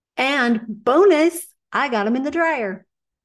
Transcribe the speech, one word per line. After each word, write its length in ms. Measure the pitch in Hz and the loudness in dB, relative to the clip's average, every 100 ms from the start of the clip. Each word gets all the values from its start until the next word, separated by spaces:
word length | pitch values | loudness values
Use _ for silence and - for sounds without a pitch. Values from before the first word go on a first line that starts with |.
| _ - | _ -4
And 460 | 262 285 240 220 - | -2 0 0 -2 -4
bonus, 800 | 208 - 294 403 302 330 339 - _ _ | -6 0 4 6 4 2 -2 -14 _ _
I 180 | 220 277 | -4 -2
got 160 | 226 208 | -2 -2
'em 100 | 254 | -2
in 60 | |
the 100 | 285 | -2
dryer. 540 | 330 330 285 202 196 _ _ _ _ | -2 -2 -2 -4 -8 _ _ _ _